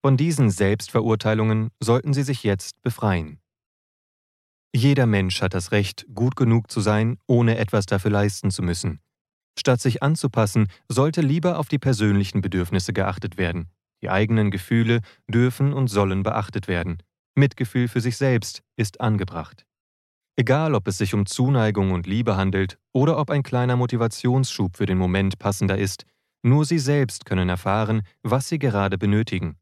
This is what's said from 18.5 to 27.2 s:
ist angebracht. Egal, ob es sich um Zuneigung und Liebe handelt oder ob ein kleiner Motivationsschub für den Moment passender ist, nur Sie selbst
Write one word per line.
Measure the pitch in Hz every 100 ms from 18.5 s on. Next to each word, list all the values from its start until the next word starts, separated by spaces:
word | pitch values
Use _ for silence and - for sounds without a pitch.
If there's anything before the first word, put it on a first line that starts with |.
| - _ -
ist | 107 -
angebracht. | 120 107 92 85 80 - _ _ _ _ _ _ _ -
Egal, | 120 135 160 127
ob | 95
es | 92
sich | 101
um | 104 98
Zuneigung | - 127 135 110 101 95
und | 92 90
Liebe | 104 113 95
handelt | 95 95 95 - _
oder | 127 143 151
ob | 143
ein | 143
kleiner | 131 127 127 123
Motivationsschub | 123 120 117 - 127 127 131 - 95 -
für | 98
den | 92
Moment | 90 95 98 90
passender | 101 98 98 98
ist, | 98 - - _ _ _
nur | 120 139 147
Sie | 165
selbst | 131 147 127 -